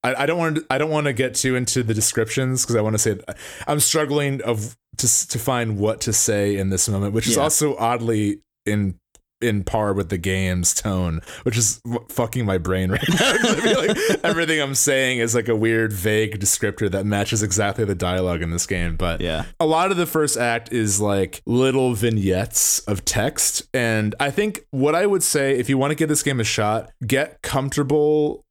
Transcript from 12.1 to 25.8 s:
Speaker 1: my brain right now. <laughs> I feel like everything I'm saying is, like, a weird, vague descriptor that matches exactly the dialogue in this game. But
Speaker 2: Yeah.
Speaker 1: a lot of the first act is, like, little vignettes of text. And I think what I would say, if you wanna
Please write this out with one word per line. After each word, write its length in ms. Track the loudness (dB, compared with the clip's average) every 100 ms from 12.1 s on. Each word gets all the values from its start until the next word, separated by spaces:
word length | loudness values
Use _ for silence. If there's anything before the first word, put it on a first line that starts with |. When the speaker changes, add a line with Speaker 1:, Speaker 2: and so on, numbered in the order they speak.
| -4 -2 -2 0
Speaker 1:
my 120 | 0
brain 340 | 0 -2 0
right 160 | -2 0
now. 80 | 0
<laughs> 20 |
I 340 | 2 2 2 2
feel 260 | 2 2 0
like 320 | 0 0 0
everything 380 | 0 0 0 0
I'm 140 | 0 0
saying 420 | 2 2 2 0
is, 160 | 0
like, 140 | 0 0
a 80 | 2
weird, 360 | 4 2 0
vague 460 | 0 0 2 0 0
descriptor 500 | -2 0 -2 -2 -2
that 120 | 0
matches 380 | 0 0 0 -2
exactly 420 | 0 0 0 0
the 120 | -2 0
dialogue 440 | 0 0 0 -2
in 120 | -2
this 160 | -4 -2
game. 260 | -2 -2
But 260 | 0 -2 -2
Speaker 2:
Yeah. 260 | -2 -4 -6 -2
Speaker 1:
a 80 | 0
lot 240 | 2 2
of 60 | 0
the 100 | 0
first 300 | 0 0 0
act 360 | 0 -2 -2
is, 280 | -2 0 2
like, 420 | 2 2 0 -4
little 500 | -2 2 4 4 2
vignettes 840 | 2 0 2 2 0 0 0 0 0 -2
of 180 | -4
text. 600 | -2 -2 -2 -2 -2 -2 -4
And 400 | -2 0 0 0 -2
I 100 | -2
think 300 | 0 -2 -4 -8
what 240 | 0 2
I 120 | 2 2
would 180 | 2
say, 340 | 2 0 2 0
if 100 | 2
you 80 |
wanna 200 | 2